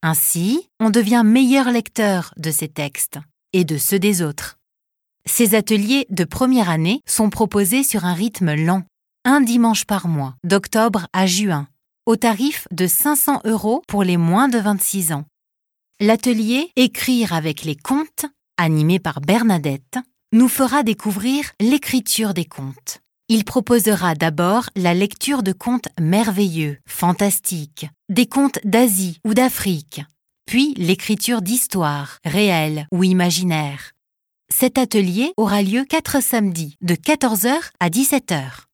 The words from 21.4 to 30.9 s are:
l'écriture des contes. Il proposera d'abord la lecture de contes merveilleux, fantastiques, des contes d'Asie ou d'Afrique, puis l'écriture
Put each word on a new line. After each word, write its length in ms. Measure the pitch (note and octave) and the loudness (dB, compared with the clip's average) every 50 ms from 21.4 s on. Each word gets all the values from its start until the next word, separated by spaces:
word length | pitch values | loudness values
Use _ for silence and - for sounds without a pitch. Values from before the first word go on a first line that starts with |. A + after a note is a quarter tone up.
| D4 - - _ | -4 -6 -6 _
l'écriture 720 | G3+ A3+ C4 D4 C#4+ - - C4 G#3+ - - - A3 G#3 G3 | 0 2 2 2 0 0 -2 -2 -2 -2 -4 -2 -2 -2 -2
des 100 | E3+ E3 | -4 -6
contes. 560 | - - - C3+ C3+ C3 - _ - - - _ _ _ _ _ _ | -6 -8 -12 -12 -12 -12 -12 _ -14 -14 -14 _ _ _ _ _ _
Il 160 | A3+ A3+ G#3 | 0 0 0
proposera 680 | - - B3+ G#3 - A#3+ A#3+ G3 A3 G#3+ F3+ F3 F3+ E3 | 0 -2 -4 0 2 2 2 4 2 0 2 0 -2 0
d'abord 540 | D3 E3 E3 D#3 D3 F3 F3+ G3 A#3 A#3+ - _ | 0 0 -2 0 0 0 2 2 0 -2 -2 _
la 180 | G3+ F3+ F3+ F3 | -2 0 0 2
lecture 480 | F3+ G3+ G3+ - - - - C#4+ C4+ | 2 0 -2 -4 -6 -4 -4 -2 -2
de 120 | A3 F#3+ F#3+ | -2 -2 -4
contes 340 | - - A#3 B3 B3 - - _ - | -4 -4 -4 -4 -4 -4 -8 _ -4
merveilleux, 800 | E3 D#3 F3 G#3 A3+ A3 G3 F3+ G#3 F#3+ E3 E3 D#3 D3 C#3+ - _ | 0 0 2 2 2 0 0 0 0 0 0 -2 -4 -4 -6 -10 _
fantastiques, 1000 | - - - - F3 F3+ - G3+ G3+ G3 - - - F#3 E3 D3+ D3 _ - - D3 _ _ _ _ | -14 -8 -2 0 0 0 2 0 0 0 -2 -4 -6 -6 -6 -8 -10 _ -14 -16 -16 _ _ _ _
des 160 | G3 F3 B3 | 0 0 0
contes 340 | - - C4+ C#4 C#4 - - - | 2 2 0 0 0 0 -4 -4
d'Asie 560 | G#3 F#3 A3+ B3 B3 G3 F#3 F#3+ F3+ E3 - _ | 0 2 4 4 4 2 0 -2 -4 -6 -6 _
ou 100 | A3 G#3+ | 0 2
d'Afrique, 680 | G#3+ B3+ B3+ B3+ - - G3 F3+ D3+ D3+ _ - - D3 _ _ _ _ _ _ _ _ | 2 2 2 0 -2 -2 -2 -2 -4 -4 _ -14 -16 -16 _ _ _ _ _ _ _ _
puis 280 | - - A#3+ C4+ D4+ C#4 | -4 0 0 0 0 0
l'écriture 680 | - F3+ E3 | -2 0 0